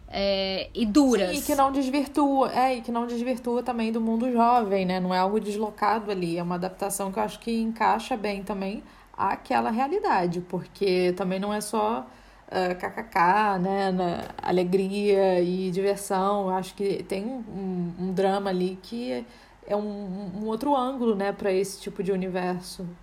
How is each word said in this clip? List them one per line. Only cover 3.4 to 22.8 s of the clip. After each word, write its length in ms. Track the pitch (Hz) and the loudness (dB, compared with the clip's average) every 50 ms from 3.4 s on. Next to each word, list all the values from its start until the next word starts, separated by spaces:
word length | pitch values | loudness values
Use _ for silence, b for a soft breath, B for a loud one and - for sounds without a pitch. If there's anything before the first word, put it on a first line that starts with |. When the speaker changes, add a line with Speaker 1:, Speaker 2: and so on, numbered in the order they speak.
| - 240 240 247 240 | -2 -2 -2 -2 -2
Speaker 2:
também 280 | 254 240 233 226 220 | -2 -2 -2 -2 -2
do 100 | 226 233 | 0 0
mundo 300 | 226 226 226 226 247 262 | 0 0 0 0 0 0
jovem, 540 | 240 226 233 233 247 247 220 196 202 196 185 | 2 4 4 6 4 4 4 2 0 0 2
né? 140 | 180 185 185 | 0 0 0
Não 140 | 180 180 185 | 0 0 2
é 40 | 185 | 2
algo 220 | 185 196 208 220 | 2 2 2 0
deslocado 720 | 196 208 202 208 220 208 - - - - 208 226 208 208 | 0 -2 -2 -2 -4 -4 -2 0 2 2 2 2 0 -2
ali, 260 | 208 185 180 170 165 175 | -2 -2 -2 -2 -2 -2
é 60 | 175 | -2
uma 120 | 175 180 | -2 -2
adaptação 560 | 175 180 185 185 - 202 196 196 - 196 196 | -2 -4 -6 -4 -4 -4 -4 -2 -4 -4 -4
que 60 | 190 220 | -2 -2
eu 40 | 214 | -2
acho 160 | 196 - - | -2 -4 -6
que 120 | - 233 | -6 -4
encaixa 640 | 233 226 226 226 226 - 220 190 202 226 226 - 262 | -2 0 -2 -2 0 2 4 4 4 2 0 -2 -4
bem 280 | 214 196 208 202 196 185 | -2 -2 -4 -4 -4 -4
também 400 | 208 208 190 190 190 208 294 - B B B B B B - | -6 -6 -4 -4 -4 -6 -8 -10 B B B B B B -2
àquela 540 | - 294 - - - - 254 233 233 240 | 0 0 0 -2 -2 0 2 2 2 2
realidade, 720 | 220 233 269 285 349 427 415 370 240 190 175 175 170 180 | 0 0 0 0 0 0 2 2 2 4 2 2 0 -2
porque 680 | 175 - 190 175 147 - - - 190 180 185 185 180 180 180 185 | -4 -4 -6 -6 -6 -8 -6 -2 0 2 2 4 4 2 2 0
também 220 | 196 180 185 190 | -2 -2 -2 -2
não 120 | 202 208 | -2 -2
é 80 | 208 214 | -2 -4
só, 460 | 208 - - 214 214 220 233 254 254 B B B B B B B B - | -4 -2 0 0 2 2 0 -2 -6 B B B B B B B B -6
ah, 240 | - 185 185 180 180 | -2 0 0 0 0
K 140 | 180 - 196 | -2 -4 -6
K 140 | 190 - 226 | -6 -8 -10
K, 560 | - - 190 170 180 196 214 214 208 196 180 | -2 2 4 4 6 6 6 4 4 2 2
né, 320 | 175 190 196 196 196 190 | 2 2 2 2 2 2
na 340 | 185 185 180 175 - - - - - - | 2 0 0 0 -2 -4 -6 -10 -12 -6
alegria 1000 | - - 180 180 180 180 185 196 190 190 202 208 202 208 196 196 196 190 185 180 | -2 0 2 2 2 4 2 2 2 0 0 0 2 4 4 6 6 6 4 4
e 300 | 175 175 180 185 190 185 | 2 2 0 0 -2 -2
diversão. 760 | 175 196 196 196 202 196 - - 196 185 190 196 208 202 196 185 | -2 0 0 0 0 0 -2 -2 0 0 2 2 2 0 0 0
Eu 60 | 185 | 0
acho 200 | 190 185 - - | -2 -2 -4 -6
que 280 | - 202 196 180 - 175 | -4 -2 -2 -2 -2 -4
tem 220 | - 190 196 202 | -4 -6 -4 -4
um, 180 | 240 269 254 220 208 | -6 -6 -8 -8 -10
um, 440 | - 190 196 190 185 180 175 175 175 180 | -8 -6 -6 -4 -2 -2 -4 -4 -4 -4
um 140 | 180 190 185 | -4 -2 0
drama 360 | 190 190 190 196 202 196 196 | 2 4 4 2 2 0 0
ali 260 | 185 180 180 185 185 185 | 0 0 0 -2 -2 -6
que 440 | - - 233 233 247 254 254 240 233 B B B B B B B - - | -10 -10 -10 -8 -6 -4 -4 -6 -6 B B B B B B B -6 -4
é 80 | 202 | -4
um, 560 | 208 208 208 202 202 202 190 180 196 208 180 175 208 | -2 -2 -4 -6 -8 -8 -8 -8 -8 -8 -8 -8 -6
um 40 | 214 | -4
outro 300 | 220 220 226 269 285 285 | -4 -4 -2 0 0 2
ângulo, 400 | 262 247 254 277 247 247 226 208 | 2 0 -2 -2 0 0 2 2
né, 160 | 196 196 202 | 2 0 -2
pra 200 | 196 - 214 202 | -2 -2 -2 0
esse 280 | 190 190 196 190 - - | 0 0 0 -2 -6 -10
tipo 200 | - 202 185 - | -12 -10 -8 -4
de 100 | 190 185 | -2 -2
universo, 760 | 196 185 185 190 180 185 180 180 180 180 180 - - - | -2 -2 -2 -2 -2 -2 -2 -2 -4 -4 -6 -10 -12 -10